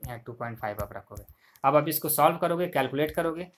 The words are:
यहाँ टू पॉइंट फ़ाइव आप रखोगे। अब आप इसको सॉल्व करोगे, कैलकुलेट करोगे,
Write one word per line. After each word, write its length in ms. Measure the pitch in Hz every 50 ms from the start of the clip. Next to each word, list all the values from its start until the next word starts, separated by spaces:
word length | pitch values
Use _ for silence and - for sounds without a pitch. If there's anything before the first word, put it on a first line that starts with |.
| -
यहाँ 120 | 127 120 113
टू 140 | - - 120
पॉइंट 260 | - 120 117 117 -
फ़ाइव 240 | - 107 104 104 101
आप 100 | 98 -
रखोगे। 320 | 98 - - 104 104 104 - - _ _ _ _ _ -
अब 120 | 139 143
आप 120 | 151 147 165
इसको 200 | 151 - - 160
सॉल्व 280 | - - 147 165 175 170
करोगे, 280 | 180 170 170 170 180 175
कैलकुलेट 420 | - 143 131 127 135 139 151 156
करोगे, 340 | - 175 165 165 160 170 175 175 -